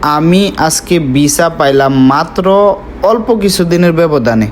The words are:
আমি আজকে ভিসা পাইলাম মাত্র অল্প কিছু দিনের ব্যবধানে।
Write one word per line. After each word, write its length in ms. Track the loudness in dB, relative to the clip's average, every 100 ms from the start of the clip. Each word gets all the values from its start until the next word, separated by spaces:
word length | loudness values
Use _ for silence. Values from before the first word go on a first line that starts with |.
| -2 0
আমি 260 | 2 2 0 -2 -2
আজকে 280 | -2 -2 -2 0
ভিসা 320 | 0 0 0 -2 0
পাইলাম 340 | 0 2 2 2 2
মাত্র 320 | 2 -2 -2 0 2 2 0 -8 -4 -2
অল্প 160 | 0 -2 0
কিছু 200 | 0 0 -2
দিনের 220 | 2 2 2
ব্যবধানে। 480 | 0 0 0 0 -2